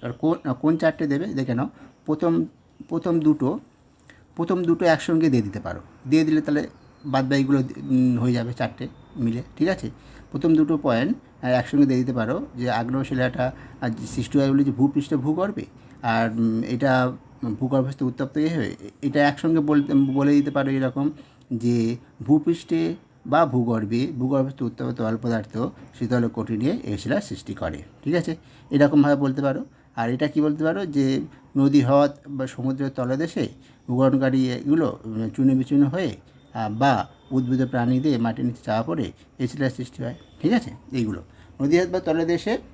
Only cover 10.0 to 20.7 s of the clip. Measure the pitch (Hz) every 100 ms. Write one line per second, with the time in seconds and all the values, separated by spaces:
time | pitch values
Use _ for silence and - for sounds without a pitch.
10 | - - - 143 165 156 156 160 143 117
11 | 139 254 - - 127 127 123 147 139 127
12 | 127 123 110 156 277 127 123 113 120 131
13 | 131 131 127 123 127 - - - 120 113
14 | 117 - 117 147 139 135 139 117 139 143
15 | 143 151 131 156 190 202 - - - -
16 | 120 113 117 113 113 110 - 123 139 127
17 | 127 127 - - 120 107 131 135 131 135
18 | 131 127 135 - 156 165 104 87 101 -
19 | 143 143 143 143 170 160 147 151 143 143
20 | 139 135 139 147 143 139 139